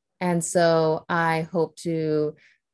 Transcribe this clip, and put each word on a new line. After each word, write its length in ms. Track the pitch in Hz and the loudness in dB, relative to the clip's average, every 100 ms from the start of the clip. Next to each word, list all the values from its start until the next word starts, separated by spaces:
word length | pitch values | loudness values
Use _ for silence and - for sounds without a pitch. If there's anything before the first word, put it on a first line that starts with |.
| _ - | _ -6
And 240 | 180 170 | -2 -2
so 640 | 165 180 170 165 160 156 - | 0 2 4 4 2 0 -2
I 400 | 170 165 160 165 | -2 0 0 -2
hope 260 | 180 156 - | -2 -2 -4
to 580 | 175 165 156 151 151 156 _ _ _ | -6 -4 -2 -2 -2 -6 _ _ _